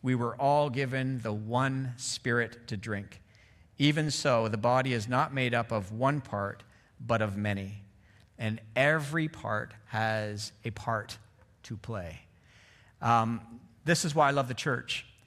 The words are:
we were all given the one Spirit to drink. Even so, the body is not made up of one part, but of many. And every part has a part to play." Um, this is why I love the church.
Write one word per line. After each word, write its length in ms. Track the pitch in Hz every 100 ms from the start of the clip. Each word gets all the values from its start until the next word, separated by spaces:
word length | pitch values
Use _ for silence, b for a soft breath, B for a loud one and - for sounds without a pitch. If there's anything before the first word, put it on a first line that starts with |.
we 140 | 127
were 220 | 127 120 117
all 340 | 139 147 147
given 480 | 123 135 131 131 131
the 140 | 113
one 600 | 107 107 123 135 135 131 120
Spirit 720 | - - 123 120 113 - -
to 80 | 107
drink. 420 | 110 101 101 - b b b b b -
Even 320 | 143 151 151
so, 380 | - 143 120 113
the 80 | 107
body 360 | 120 127 131
is 160 | 120 107
not 260 | 127 156
made 180 | 135 123
up 180 | 120 117
of 220 | 110 95
one 280 | 110 131 147
part, 420 | - 101 101 - - b b -
but 200 | 117 113
of 160 | 107 98
many. 460 | 104 98 98 104 - _ b b b -
And 220 | 110 110 110
every 540 | 120 143 160 139 165 156
part 460 | - 107 107 117 - -
has 680 | 110 110 110 107 104 107 -
a 60 | 117
part 480 | 107 - 110 104 - - _ - _
to 120 | - 107
play." 440 | - 110 85 73 - b b b b b b _
Um, 580 | 113 117 113 117 - - - -
this 200 | 147 165
is 100 | 170
why 140 | 151 143
I 20 |
love 180 | 143 127
the 60 |
church. 500 | 123 156 123 - - - -